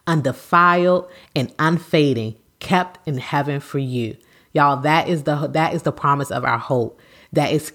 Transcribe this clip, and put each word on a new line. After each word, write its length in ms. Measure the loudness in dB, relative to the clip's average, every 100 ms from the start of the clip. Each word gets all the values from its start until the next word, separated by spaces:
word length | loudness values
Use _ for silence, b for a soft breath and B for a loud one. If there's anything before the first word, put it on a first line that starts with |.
| B
undefiled, 1000 | 0 0 -4 0 4 4 4 4 2 -2 B B -4
and 180 | -4 0
unfading, 760 | 0 0 0 2 2 0 -4 -10 _ -12
kept 480 | -2 0 0 -8 -8
in 120 | -8
heaven 400 | -4 -4 -2 -6
for 180 | -6 -6
you." 400 | -4 -4 -6 -8 b b b
Y'all, 280 | 2 2 2
that 260 | 2 0 0
is 160 | -2
the, 240 | -2 -2 -2
that 260 | 0 0 0
is 80 |
the 80 | -4
promise 400 | -2 0 0 -2
of 120 | -4
our 140 | -2 -2
hope, 420 | 0 -2 -2 -6 b b b
that 220 | -2 0
it's 160 | 0 -4